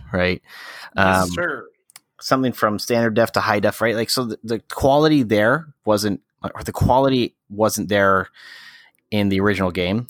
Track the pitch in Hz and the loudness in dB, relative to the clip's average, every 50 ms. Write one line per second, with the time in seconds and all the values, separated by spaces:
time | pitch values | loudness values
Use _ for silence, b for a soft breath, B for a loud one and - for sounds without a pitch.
0 | - - - 92 90 90 90 - _ B B B B B B B B B B - | -12 -8 -4 -2 0 0 -2 -4 _ B B B B B B B B B B 0
1 | 98 95 95 95 92 90 90 165 175 170 147 123 - - _ _ _ _ - - | 2 2 4 2 2 0 -2 -4 -6 -6 -6 -8 -12 -16 _ _ _ _ -20 -20
2 | _ _ _ - - - 143 131 131 127 117 - - 110 107 98 - - 120 117 | _ _ _ -10 -4 0 0 2 2 0 -2 0 0 0 0 -2 -2 -2 0 2
3 | 117 117 107 110 113 110 - - 95 104 107 104 98 104 101 - - 113 110 110 | 2 2 2 2 0 0 0 -2 0 0 0 2 0 0 0 0 -2 -2 0 -2
4 | 117 - - - 127 113 107 - - 110 117 107 - - - - - 139 135 147 | -2 -2 -2 -4 -4 -4 -6 -8 -8 -6 -8 -8 -8 -10 -6 0 2 2 4 4
5 | 156 156 156 147 127 104 110 104 107 110 131 156 165 156 - _ - - 107 104 | 4 4 4 2 2 2 2 2 2 2 2 0 -4 -8 -20 _ -2 0 0 2
6 | 101 107 98 - _ _ _ _ - 87 - - - - 107 - - - 127 127 | 2 -2 -4 -4 _ _ _ _ -12 -12 -12 -10 -10 -8 -4 -2 0 2 4 4
7 | 135 135 131 127 117 - _ _ _ - 101 101 110 107 - - 98 82 104 101 | 4 4 2 2 0 -2 _ _ _ -12 -4 0 0 0 0 -2 -4 0 2 2
8 | 98 98 98 95 92 - B B B B B B B B B B B B B B | 4 4 4 2 0 -2 B B B B B B B B B B B B B B
9 | _ - - 104 101 101 98 95 98 104 104 95 98 92 85 92 90 87 95 113 | _ -6 -2 0 0 0 0 2 2 0 0 0 -2 -2 -2 -2 -2 -2 -2 -4
10 | 123 - | -4 -4